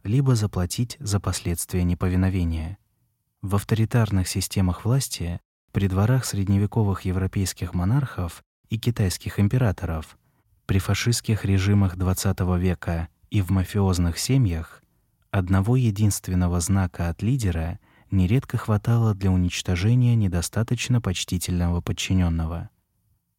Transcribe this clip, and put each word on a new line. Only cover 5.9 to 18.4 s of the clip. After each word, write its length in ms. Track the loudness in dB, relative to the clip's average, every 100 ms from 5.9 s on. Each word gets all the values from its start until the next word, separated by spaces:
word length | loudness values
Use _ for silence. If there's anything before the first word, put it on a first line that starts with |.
| 2 2 2
средневековых 760 | 0 -2 0 2 2 0 0 0
европейских 720 | -2 -2 -2 -2 -4 -4 -6
монархов 680 | -2 0 0 -2 -6 -8 -10 _ _ -8
и 80 | -6
китайских 640 | -2 0 0 -2 -6 0
императоров, 760 | 2 2 0 -2 -4 -6 -8 -18 _ _ _ _ -2
при 120 | -2
фашистских 680 | 0 -2 0 -2 -2 -2
режимах 520 | 2 2 4 4 2 0
двадцатого 600 | -2 0 0 0 0 0
века 520 | 0 -2 -4 -4 -6 _ -4
и 100 | -2
в 100 | 2
мафиозных 680 | 0 0 0 2 2 0 0
семьях 680 | 0 2 2 -2 -6 -16 _ _ _ _ _
одного 420 | -2 2 2 4
единственного 840 | 2 2 2 2 0 -2 0 2 2
знака 480 | 2 0 0 -2 -4
от 120 | -2
лидера 600 | -2 0 0 -2 -4 -8 _ _ -2
нередко 460 | 2 4 2